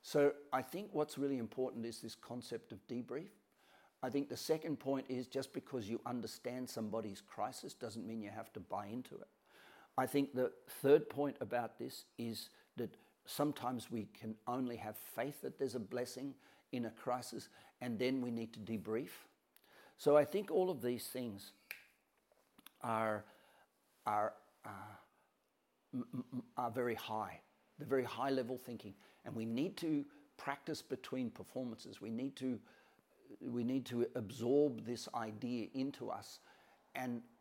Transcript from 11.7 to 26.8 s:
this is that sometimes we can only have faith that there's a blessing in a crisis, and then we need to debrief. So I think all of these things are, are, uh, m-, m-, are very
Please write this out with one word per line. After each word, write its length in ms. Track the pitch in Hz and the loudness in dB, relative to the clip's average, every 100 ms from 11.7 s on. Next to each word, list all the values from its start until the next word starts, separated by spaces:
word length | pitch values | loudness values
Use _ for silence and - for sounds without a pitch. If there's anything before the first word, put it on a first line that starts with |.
| - | -6
this 280 | 123 - - - | -8 -8 -14 -6
is 320 | 117 110 - - - - | -4 -4 -8 -16 -16 -6
that 180 | 120 - - _ - | -6 -6 -20 _ -10
sometimes 680 | - 147 139 123 123 - | 2 2 2 -2 -2 -2
we 160 | 120 101 - | -4 -4 -8
can 140 | 113 107 - | -8 -6 -4
only 300 | 127 127 120 | -2 -2 -4
have 180 | 110 107 | -6 -8
faith 440 | - - 131 143 | -8 -2 -2 -2
that 180 | 135 - | -8 -2
there's 160 | 139 120 | 0 0
a 40 | |
blessing 540 | 98 123 123 - 139 135 - - _ | -2 -2 -2 -4 -8 -8 -20 -20 _
in 140 | 127 113 | -2 -2
a 40 | |
crisis, 600 | 113 - 123 120 113 - - - _ | -2 -2 0 -2 -8 -10 -18 -20 _
and 180 | 123 110 | -4 2
then 220 | 127 135 | 2 4
we 100 | 123 | 0
need 220 | 117 113 | -2 -4
to 60 | 113 | -8
debrief. 500 | 107 110 104 110 170 - - _ _ - _ - - - | -4 -4 0 0 -2 -10 -18 _ _ -20 _ -20 -20 2
So 200 | - 147 | 8 10
I 80 | 139 | 10
think 240 | 196 202 | 2 2
all 220 | - 185 | 4 4
of 100 | 156 | 2
these 240 | 120 123 - | 0 0 -2
things 460 | 127 123 98 - - _ - - _ _ _ _ _ _ - - _ | -4 -4 -6 -12 -20 _ -12 -12 _ _ _ _ _ _ -20 -20 _
are, 420 | 123 110 110 107 - - - - - _ _ _ - | 0 2 4 2 -2 -20 -20 -20 -20 _ _ _ 2
are, 260 | 104 107 - - _ 107 | 2 2 -2 -20 _ -12
uh, 40 | 98 104 101 - _ _ _ _ _ _ _ _ | -12 -12 -16 -20 _ _ _ _ _ _ _ _
m-, 120 | 127 120 127 123 | -6 -4 -6 -6
m-, 100 | 127 - - | -8 -6 -2
are 140 | 123 | 0
very 240 | 113 | 2